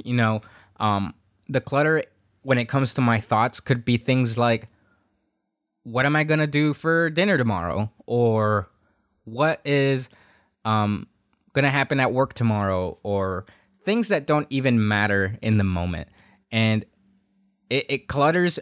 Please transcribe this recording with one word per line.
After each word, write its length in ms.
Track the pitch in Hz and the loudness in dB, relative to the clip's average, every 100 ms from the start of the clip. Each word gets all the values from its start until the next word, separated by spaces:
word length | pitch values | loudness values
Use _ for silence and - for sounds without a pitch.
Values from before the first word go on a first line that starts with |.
You 100 | - | -4
know, 280 | 123 113 110 - - - - | 0 0 -2 -8 -20 -20 -4
um, 340 | 107 101 95 - _ _ - | -2 0 -2 -8 _ _ -6
the 120 | 127 | -6
clutter 440 | - 139 151 156 - _ _ _ | -2 -2 0 0 -4 _ _ _
when 140 | 131 123 | -2 -2
it 100 | 117 | 0
comes 280 | 139 135 | 0 0
to 60 | - | 0
my 180 | 123 113 | 2 2
thoughts 400 | - 110 120 - | 0 0 0 -2
could 260 | - 123 | -4 -2
be 120 | 117 120 | 0 0
things 420 | - 127 123 113 | 2 0 0 0
like, 300 | 120 117 - _ _ _ _ _ _ _ _ _ _ _ | 0 0 -4 _ _ _ _ _ _ _ _ _ _ _
what 240 | 120 117 135 | -6 0 2
am 80 | |
I 80 | 151 | 2
gonna 240 | 156 156 151 | 2 0 2
do 260 | 143 151 | 2 0
for 380 | 147 160 165 165 | 0 0 0 0
dinner 260 | 156 202 175 | 0 2 2
tomorrow? 540 | 117 95 85 76 107 - - | 2 0 -2 -2 -4 -8 -4
Or 640 | 120 117 110 107 104 98 _ _ _ _ _ | 0 2 2 2 0 -2 _ _ _ _ _
what 360 | - 113 151 156 | -10 -2 -2 -2
is, 440 | 143 143 139 135 127 - _ _ _ _ | 0 2 2 0 -4 -16 _ _ _ _
um, 440 | 113 110 104 104 - _ _ _ _ | -2 0 0 -2 -8 _ _ _ _
gonna 180 | - 139 | -2 0
happen 300 | 139 135 139 | 0 0 0
at 120 | 127 | 0
work 220 | 123 131 | 0 -2
tomorrow? 640 | - 117 107 98 95 92 - | 0 0 0 0 -2 -4 -6
Or 420 | 104 98 95 90 - - _ _ | -4 -2 -2 -6 -10 -20 _ _
things 240 | - 220 233 | -4 -2 0
that 180 | 185 139 | -2 0
don't 220 | 151 147 | 0 0
even 380 | 135 131 117 107 | -2 2 2 2
matter 500 | 104 104 101 95 110 | 2 2 0 -2 -4
in 160 | 110 107 | 0 2
the 60 | |
moment. 460 | 98 90 87 85 80 _ _ _ _ | 2 0 -2 -6 -10 _ _ _ _
And 340 | 113 110 110 - _ _ _ _ _ _ _ - | -2 0 0 -4 _ _ _ _ _ _ _ -4
it, 160 | 131 - | -4 -2
it 200 | 139 - | -6 -4
clutters 500 | 143 147 170 175 - | 0 2 2 0 -2